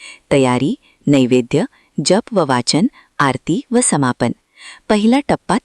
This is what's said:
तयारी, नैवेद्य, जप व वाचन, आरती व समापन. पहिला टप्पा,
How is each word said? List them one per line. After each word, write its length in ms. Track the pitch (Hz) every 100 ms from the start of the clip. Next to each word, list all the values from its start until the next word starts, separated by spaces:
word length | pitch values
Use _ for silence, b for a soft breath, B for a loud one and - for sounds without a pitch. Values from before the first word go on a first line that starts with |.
| B B _
तयारी, 440 | 143 127 123 143 269 b b -
नैवेद्य, 560 | 143 123 127 120 151 240 b b - 147
जप 180 | 190 -
व 140 | 202 139
वाचन, 400 | 123 - 143 233 b b -
आरती 420 | 143 123 - 196 -
व 80 | 240
समापन. 480 | 240 156 127 - 120 - _ B B B -
पहिला 300 | 214 220 269 -
टप्पा, 280 | 160 - 196